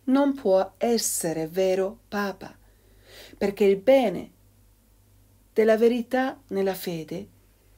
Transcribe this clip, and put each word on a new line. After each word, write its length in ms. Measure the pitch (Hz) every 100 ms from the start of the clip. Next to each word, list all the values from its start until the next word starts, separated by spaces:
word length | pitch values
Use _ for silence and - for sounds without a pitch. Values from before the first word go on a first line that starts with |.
| -
non 280 | 269 285
può 420 | 277 202 190 190 -
essere 680 | 233 233 - - 170 160 160
vero 520 | 175 190 190 190 226 _
papa, 500 | 202 202 190 - - _ _ _ _ - - - -
perché 260 | 202 202
il 140 | 202 196
bene 540 | 196 269 226 165 - _ _ _ _ _ _ _ _ _ _ _ _
della 240 | - 220 220
verità 640 | 233 247 233 254 262 320 -
nella 260 | 196 190
fede 540 | 180 196 165 151 175 208 _ _ _ _